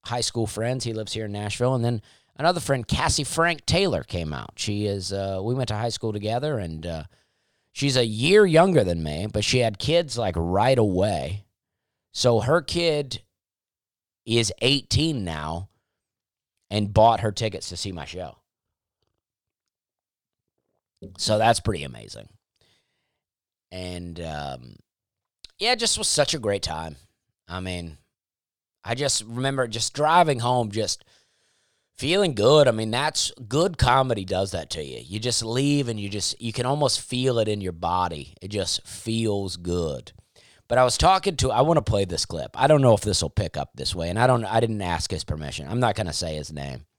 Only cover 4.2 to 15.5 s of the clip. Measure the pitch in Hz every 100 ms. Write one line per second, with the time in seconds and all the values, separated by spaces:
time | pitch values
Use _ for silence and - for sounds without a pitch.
4.2 | 80 69 50 - - 104 104 98 92 98
5.2 | 98 95 101 127 123 107 117 - 113 104
6.2 | 104 117 147 135 90 80 82 80 76 _
7.2 | _ _ _ _ _ - 139 127 120 107
8.2 | 139 202 202 156 190 160 92 85 78 76
9.2 | 104 107 104 127 117 101 113 165 160 120
10.2 | 107 87 85 92 120 131 107 90 101 87
11.2 | 67 101 - _ _ _ _ _ _ -
12.2 | 123 117 120 165 143 170 170 151 139 -
13.2 | _ _ _ _ _ _ _ _ _ _
14.2 | - 117 110 - 123 139 - - 160 139
15.2 | 92 78 76